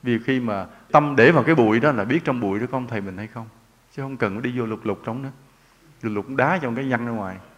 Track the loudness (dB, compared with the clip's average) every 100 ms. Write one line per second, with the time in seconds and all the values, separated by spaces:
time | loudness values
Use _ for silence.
0 | 0 -2 0 -2 -2 -4 -6 -14 _ 4
1 | 4 6 8 8 4 4 6 4 2 0
2 | 0 0 0 -2 -2 -2 -4 -6 -6 -8
3 | -8 -10 -12 -14 -16 _ _ _ _ -12
4 | -10 -4 -4 -2 -6 -4 -4 -4 -4 -6
5 | -6 -8 -10 -14 _ _ _ _ _ _
6 | -6 -6 -6 -2 0 0 -4 -6 -4 -4
7 | -4 -6 -8 -10 -18